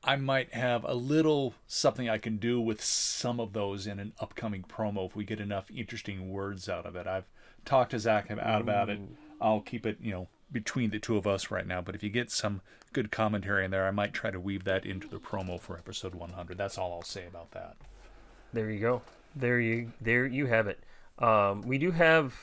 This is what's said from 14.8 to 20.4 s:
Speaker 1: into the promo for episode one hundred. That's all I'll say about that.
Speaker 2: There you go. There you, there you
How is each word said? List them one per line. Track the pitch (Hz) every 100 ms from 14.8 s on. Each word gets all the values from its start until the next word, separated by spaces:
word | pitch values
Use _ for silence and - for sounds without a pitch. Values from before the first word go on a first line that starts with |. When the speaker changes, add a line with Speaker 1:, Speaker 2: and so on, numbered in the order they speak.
| 95
Speaker 1:
into | 98 -
the | 98
promo | - 101 92 87
for | - 87
episode | 87 92 95 90
one | 85
hundred. | 87 87 90
That's | 98 -
all | 92
I'll | 87
say | 85 101 87
about | 87 85
that. | - 87 87 - - - - - - -
Speaker 2:
There | 117 110
you | 107
go. | 113 123 - - - 147
There | 123 120
you, | 113 117 117 -
there | 110 120 135
you | 127